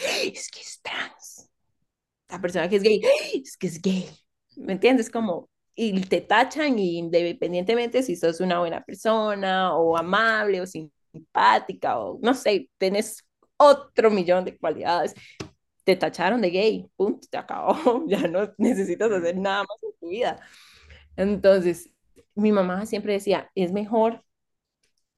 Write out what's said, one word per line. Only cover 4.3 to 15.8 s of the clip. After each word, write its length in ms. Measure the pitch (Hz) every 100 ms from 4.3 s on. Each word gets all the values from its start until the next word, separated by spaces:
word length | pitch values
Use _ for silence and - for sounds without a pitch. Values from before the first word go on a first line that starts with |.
| _ _ -
¿Me 160 | -
entiendes? 360 | 190 233 262 226
Como, 400 | 233 220 165 - _ _ -
y 240 | 226 190
te 180 | 185 175
tachan 560 | - 208 262 285 302 233
y 180 | 185 170
independientemente 1040 | 170 170 170 170 165 175 185 233 240 247
si 120 | 262 175
sos 240 | 165 170
una 180 | 185 175
buena 240 | 170 165
persona 920 | - 190 226 220 214 202 190 185 185 156
o 220 | 165 165
amable 640 | 170 202 226 220 208 185
o 60 | 180
simpática 1300 | 160 156 _ _ 160 160 - 214 220 - 180 143 117
o 200 | 98 107
no 120 | 220
sé, 360 | 262 - 196 - -
tenés 480 | 190 202 214 - _ _ _ -
otro 520 | 294 285 - - 220
millón 340 | 208 170 180 185
de 120 | -
cualidades, 560 | 175 180 104 175 - - - - - _ _ _